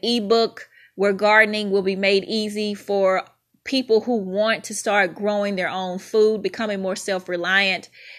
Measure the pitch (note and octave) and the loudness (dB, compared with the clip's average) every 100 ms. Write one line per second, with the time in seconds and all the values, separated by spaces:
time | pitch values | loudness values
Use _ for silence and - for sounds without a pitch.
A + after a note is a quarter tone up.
0 | A3+ A#3+ G3 A3+ A3+ - - _ - - | -2 -2 2 2 2 -4 -20 _ -20 -2
1 | G3+ F#3+ G#3 G#3+ G#3+ G#3+ G#3 G3 F#3+ F#3+ | 0 2 4 4 2 0 -2 0 0 0
2 | G3 G3+ - A3 G#3+ G#3 G#3 G3+ - G3+ | 2 2 0 -4 -4 -4 -4 -6 -4 0
3 | F#3+ F#3 - _ _ _ - C4 B3+ A3 | 2 0 -4 _ _ _ -4 -4 2 2
4 | A3 A#3 F#3 F#3+ A3 G3 - G#3+ - G3+ | 2 -2 -2 0 0 0 -4 -6 0 2
5 | F#3+ - G3+ G#3 G3+ F#3+ F3+ F#3 F#3 F3+ | 2 0 -2 0 -2 -2 -2 -4 -4 -6
6 | - A3 G#3+ A3 G3 - A3 G3 F#3+ F#3+ | 0 4 4 4 -4 -4 -4 -2 -4 -4
7 | - F#3 F#3 F3 E3+ F#3+ G3 F3+ - - | -4 -4 -4 -4 2 2 2 0 -6 -20
8 | - | -20